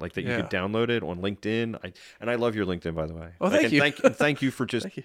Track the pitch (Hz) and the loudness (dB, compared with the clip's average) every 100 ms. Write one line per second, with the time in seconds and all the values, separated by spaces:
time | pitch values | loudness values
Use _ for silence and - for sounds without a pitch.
0 | 90 - 127 120 90 95 95 110 117 117 | -8 -4 -2 -2 0 0 0 0 2 0
1 | 80 87 98 101 104 113 117 107 92 - | -2 -4 -4 -2 -2 -2 -2 -6 -12 -14
2 | - - 113 120 120 107 92 90 85 82 | -20 -10 -4 0 0 2 0 0 -2 -4
3 | 78 82 82 87 185 269 302 147 143 139 | -4 -6 -14 -2 2 4 4 4 4 4
4 | 269 117 147 143 135 - 123 120 95 - | 2 4 0 2 -2 -2 -2 -2 -4 -10